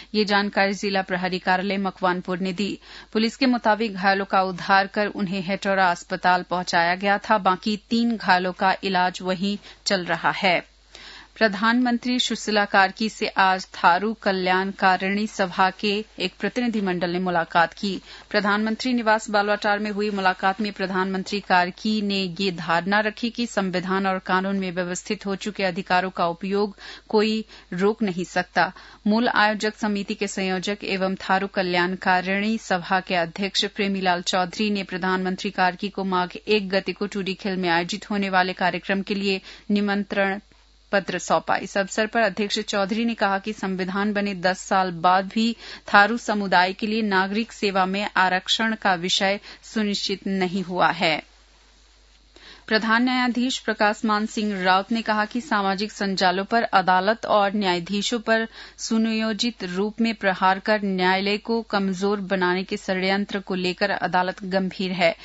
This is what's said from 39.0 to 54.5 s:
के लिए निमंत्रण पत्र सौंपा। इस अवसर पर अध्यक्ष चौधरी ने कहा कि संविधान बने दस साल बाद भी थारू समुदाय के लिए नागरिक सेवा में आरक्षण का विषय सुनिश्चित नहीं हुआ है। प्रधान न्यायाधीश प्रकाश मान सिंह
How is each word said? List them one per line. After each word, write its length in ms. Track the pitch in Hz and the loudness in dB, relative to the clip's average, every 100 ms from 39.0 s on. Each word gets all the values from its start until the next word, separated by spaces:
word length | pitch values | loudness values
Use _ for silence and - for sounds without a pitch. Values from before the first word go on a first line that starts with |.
के 120 | 190 | -2
लिए 260 | 202 196 190 - - - | -2 -2 -2 -6 -20 -2
निमंत्रण 720 | 208 202 202 202 208 196 196 - _ _ _ _ | 0 0 -2 -2 0 0 -2 -10 _ _ _ _
पत्र 260 | 202 190 180 | -2 0 -6
सौंपा। 380 | - 170 - - | 0 0 2 -4
इस 220 | - 202 | -2 -4
अवसर 280 | 196 - 214 | -2 -2 -2
पर 140 | 233 | 0
अध्यक्ष 380 | 220 185 202 - | 0 0 -4 -4
चौधरी 460 | 208 208 196 220 | -4 -2 -2 0
ने 100 | 233 | -2
कहा 240 | 226 208 196 | 0 0 0
कि 140 | 214 | -4
संविधान 600 | 214 196 185 185 190 202 | -6 -4 -4 -4 -2 -2
बने 220 | 208 202 | 0 -2
दस 240 | 190 180 190 | 0 -2 -2
साल 320 | - 196 185 | 0 0 0
बाद 380 | 170 180 185 196 | 2 2 4 2
भी 280 | 226 226 220 - - - | 0 0 -2 -10 -16 4
थारू 220 | 208 208 233 | 6 6 4
समुदाय 560 | - 208 196 180 185 | -2 -2 2 4 4
के 140 | 196 214 | 0 -2
लिए 160 | 214 | 0
नागरिक 500 | 214 190 190 208 226 | 2 2 2 -2 -4
सेवा 340 | - 208 190 185 | -2 -2 2 0
में 220 | 190 208 - | 0 -2 2
आरक्षण 580 | 185 185 - - 226 | 2 2 0 0 0
का 200 | 220 208 | 0 0
विषय 460 | 180 180 - 196 202 - - | 0 0 0 0 0 -6 -20
सुनिश्चित 640 | - 220 208 202 - 196 196 | -8 -4 -2 -2 -4 -6 -4
नहीं 360 | 196 180 190 | -2 -2 -2
हुआ 280 | 175 180 165 | -4 0 0
है। 420 | 165 175 151 - _ _ _ _ _ _ _ _ _ _ - - - - | 2 0 -2 -6 _ _ _ _ _ _ _ _ _ _ -20 -20 -20 0
प्रधान 380 | 214 220 226 | 0 2 2
न्यायाधीश 540 | 254 254 247 240 254 - | 2 2 0 0 -2 -2
प्रकाश 460 | - 214 208 214 | -4 2 2 2
मान 220 | 226 208 220 | 0 0 0
सिंह 360 | - 208 | -2 -4